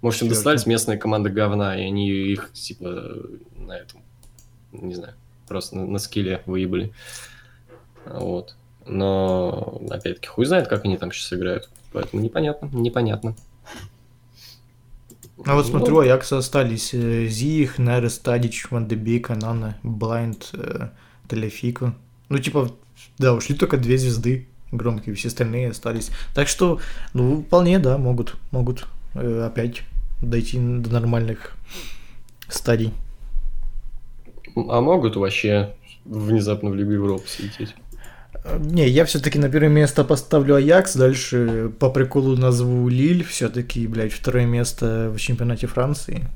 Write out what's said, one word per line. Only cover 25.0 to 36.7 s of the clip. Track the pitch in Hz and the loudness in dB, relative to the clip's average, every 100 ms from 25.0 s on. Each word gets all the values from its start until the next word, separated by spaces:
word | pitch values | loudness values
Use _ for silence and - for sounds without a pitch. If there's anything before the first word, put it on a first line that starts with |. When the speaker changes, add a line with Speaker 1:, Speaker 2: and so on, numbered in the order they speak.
| 104 | -6
Speaker 2:
все | 101 120 | -6 -6
остальные | 113 117 117 123 | -2 -2 0 -2
остались. | 107 117 113 113 - - | -4 -4 -4 -4 -6 -4
Так | - 143 | 0 0
что, | - 180 156 - - - | 2 2 2 -2 -4 -4
ну, | 127 123 151 | 2 2 2
вполне, | 151 175 175 185 | 4 4 6 6
да, | 135 135 | 4 4
могут, | 127 120 117 - - | 2 0 0 -6 -4
могут, | 127 123 127 - - - | -2 0 -2 -6 -8 -8
э, | 135 123 113 113 | -4 -2 -2 -2
опять | 117 117 117 - - - - | -2 -4 -4 -4 -2 -2 -2
дойти | 117 117 117 123 | 0 0 0 0
до | 120 123 113 | 0 0 0
нормальных | 117 117 117 113 110 - - - - - - - - - - - | 0 2 0 0 -4 -10 -12 -12 -12 -10 -10 -10 -14 -16 -18 -12
стадий. | - - 117 113 - - - - - - - - - - - - - - - - - | -6 0 2 0 -4 -8 -10 -2 0 0 0 -2 -4 -6 -8 -12 -14 -16 -16 -8 -6
Speaker 1:
А | 110 120 | 0 2
могут | 131 180 117 101 | 4 4 2 2
вообще | 98 - 107 104 101 - - - | 0 0 2 2 0 -6 -20 -20
внезапно | - 107 104 110 104 104 104 | -10 -6 2 2 2 0 -2